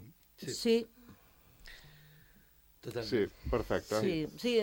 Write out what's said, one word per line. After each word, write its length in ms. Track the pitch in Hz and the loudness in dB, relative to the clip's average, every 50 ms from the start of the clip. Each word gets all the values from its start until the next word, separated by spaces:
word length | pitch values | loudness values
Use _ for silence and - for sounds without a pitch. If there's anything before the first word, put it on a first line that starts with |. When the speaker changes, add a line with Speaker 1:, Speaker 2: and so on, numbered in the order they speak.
| 101 120 - _ _ _ _ | -18 -20 -20 _ _ _ _
Speaker 1:
Sí. 160 | - - - - | -14 -10 -10 -6
Speaker 2:
Sí. 240 | - - 233 226 233 233 - - - - - - - _ - _ _ _ _ - - - - - - - - - - - - - - - - - - _ _ _ _ _ _ _ _ - | -2 2 4 4 4 2 0 -10 -20 -20 -20 -20 -20 _ -20 _ _ _ _ -20 -20 -20 -20 -20 -20 -20 -20 -20 -20 -20 -20 -20 -20 -20 -20 -20 -20 _ _ _ _ _ _ _ _ -12
Speaker 1:
Totalment. 240 | - 110 120 113 104 | -10 -6 -6 -4 0
Speaker 3:
Sí, 400 | - 113 101 90 - - - - | 2 2 2 2 -2 -6 -4 0
perfecte. 500 | - 120 107 - 110 90 - - - 107 | 0 0 0 2 0 0 0 0 0 2
Speaker 2:
Sí, 160 | 110 - 175 160 156 - - | 2 2 2 0 -2 -4 -6
sí, 160 | 151 - 247 240 226 | -4 -2 2 2 2